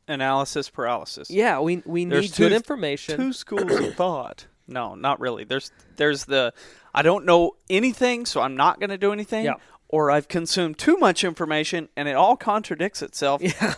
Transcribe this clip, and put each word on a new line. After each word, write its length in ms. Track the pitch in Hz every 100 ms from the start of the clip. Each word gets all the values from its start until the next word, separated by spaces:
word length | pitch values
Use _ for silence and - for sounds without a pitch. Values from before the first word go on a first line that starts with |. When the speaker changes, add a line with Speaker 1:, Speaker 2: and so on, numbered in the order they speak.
| -
Speaker 1:
Analysis 640 | 143 131 135 139 151 135
paralysis. 600 | - 120 117 80 - -
Speaker 2:
Yeah, 260 | 180 233 151
we, 240 | 156 180 -
we 200 | 170 175
Speaker 1:
There's 260 | - 202
Speaker 2:
need 60 | 165
good 120 | 208
Speaker 1:
two, 40 | 214
Speaker 2:
information. 600 | 240 285 160 143 - 151
Speaker 1:
two 160 | 262
schools 400 | 254 - 202 185
of 220 | - - -
thought. 500 | 180 156 123 - - _ -
No, 260 | 123 113 95
not 240 | 135 139
really. 240 | 127 117
There's, 300 | 107 131 - - _ -
there's 300 | 147 139 -
the, 260 | 135 123 - - - _ -
"I 80 |
don't 220 | 151 196 180
know 320 | 175 170 - _
anything, 560 | 190 254 226 247 240 240
so 160 | -
I'm 140 | 127 131
not 240 | 156 -
gonna 200 | 202 196
do 140 | 202
anything." 340 | 208 214 220 180
Speaker 2:
Yeah. 80 | 131 - - _
Speaker 1:
Or, 240 | 156 147
"I've 160 | 147 -
consumed 500 | 180 165 - 170 156
too 180 | - 370
much 260 | 285 - 190
information 640 | 160 165 151 156 175 156 -
and 120 | 143
it 60 | 135
all 220 | 185 262
contradicts 640 | - 208 208 156 185 -
itself. 400 | - - 139 143
Speaker 2:
<laughs> 0 |
Yeah. 320 | 180 - 220